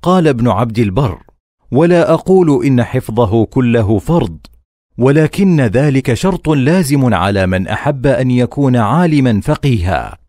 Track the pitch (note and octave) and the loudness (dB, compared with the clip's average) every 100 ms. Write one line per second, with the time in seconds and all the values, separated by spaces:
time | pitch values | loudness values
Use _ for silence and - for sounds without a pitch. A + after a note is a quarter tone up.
0 | - F#3 D#3+ B2+ A#2+ F#2+ A#2 A2 A2 F#2+ | 2 2 2 0 0 0 -2 -2 -2 0
1 | A2+ F2+ - _ _ _ _ A#2+ E3+ E3+ | -2 -4 -16 _ _ _ _ 0 2 2
2 | D#3+ D#3+ - F#3+ E3+ C#3 C#3 B2+ A#2 B2+ | 2 0 2 2 4 2 2 0 0 -4
3 | - A2 A2+ A2+ G#2+ - B2 A#2 G2+ G#2+ | -6 -2 0 0 0 0 0 0 0 -2
4 | - E3 A#2 D#2 - _ _ _ _ - | 0 -2 -2 -8 -20 _ _ _ _ -2
5 | B2 C#3+ D#3 - G3 E3 B2 G2 D3 C3+ | 2 2 0 0 2 2 2 0 0 0
6 | C3 A2+ F#3 F3+ - D3+ B2+ F3+ D3 C#3+ | -2 -2 -2 -4 -2 0 2 0 0 0
7 | B2+ G2 F#2 G2+ F#2 F#2 F#2+ G#2 C#3 C#3+ | 0 0 0 0 0 -2 -4 -6 -4 -2
8 | C3+ C3 C3 B2 A#2+ - C3+ B2 G#2 C#3+ | -2 0 0 0 -2 -2 0 0 0 0
9 | F3+ D3+ C3 G#2 G2 D3+ C#3+ A#2+ F2 D#2+ | 2 2 2 0 -2 -2 0 -2 -2 -4
10 | A#1 - | -6 -16